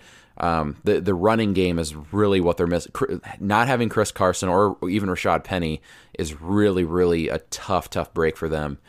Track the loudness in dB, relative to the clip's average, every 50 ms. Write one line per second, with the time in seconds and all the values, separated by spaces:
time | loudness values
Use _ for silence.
0 | -12 -20 -20 -20 -20 _ _ -4 -2 -2 0 -2 -2 -4 -6 -4 0 0 0 2
1 | 2 0 0 2 2 2 2 2 0 0 0 2 2 2 0 -2 -4 -6 -8 -12
2 | -12 -4 0 0 2 4 4 4 4 2 2 2 0 0 0 -2 -4 -6 -6 -6
3 | -4 -4 -4 -6 -10 -14 -12 -8 -2 0 2 2 2 2 2 0 0 0 0 0
4 | 0 0 0 2 2 2 2 0 0 0 2 4 4 2 0 -2 -4 -2 0 0
5 | 0 -2 -2 -2 0 0 0 0 0 -2 -2 -2 -2 -2 -4 -6 -8 -16 -20 -20
6 | -20 _ -8 -6 -6 -6 -8 -8 -4 0 2 4 4 4 4 2 0 0 2 2
7 | 4 4 2 2 0 -2 -4 -6 -6 _ -12 -12 -6 -2 -2 -2 -2 -4 -4 -6
8 | -6 -4 -2 0 0 0 0 -2 -4 -4 -4 -4 -4 -6 -8 -10 -14